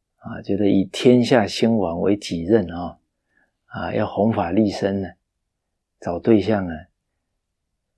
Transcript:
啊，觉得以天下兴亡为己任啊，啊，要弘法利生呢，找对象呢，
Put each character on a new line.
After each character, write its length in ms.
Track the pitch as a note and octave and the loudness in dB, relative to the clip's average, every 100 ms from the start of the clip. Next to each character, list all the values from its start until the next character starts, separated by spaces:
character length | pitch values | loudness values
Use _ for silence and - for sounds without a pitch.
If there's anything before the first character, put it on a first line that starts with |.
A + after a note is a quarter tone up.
| _ _ | _ _
啊， 240 | - - | -16 -14
觉 120 | - | -6
得 140 | G2 G2+ | 0 2
以 160 | G2 | 2
天 400 | F2+ - B2+ B2 | 0 2 4 4
下 220 | A#2 B2+ G2+ | 4 2 2
兴 320 | - A#2 A2+ | 0 0 0
亡 200 | F2+ E2+ | -2 -2
为 160 | F2+ | -2
己 280 | G#2 - F2 | -2 -4 -6
任 280 | E2+ A2+ F2 | 2 2 0
啊， 280 | F2 E2+ - _ _ _ _ _ _ _ | -8 -10 -12 _ _ _ _ _ _ _
啊， 260 | G2+ F2 | -10 -6
要 120 | G#2+ G#2+ | -4 -4
弘 240 | - G#2+ | 0 0
法 220 | G#2+ F#2+ | 0 -2
利 180 | F#2 G#2+ | 0 0
生 300 | F#2 G2+ G2 | 0 -4 -4
呢， 80 | F#2+ - _ _ _ _ _ _ _ _ | -6 -12 _ _ _ _ _ _ _ _
找 200 | - E2+ | -8 -4
对 240 | A#2 A2 | 2 2
象 240 | F#2+ G#2 F#2 | 4 -2 -2
呢， 80 | D#2+ - _ _ _ _ _ _ _ _ _ _ | -8 -14 _ _ _ _ _ _ _ _ _ _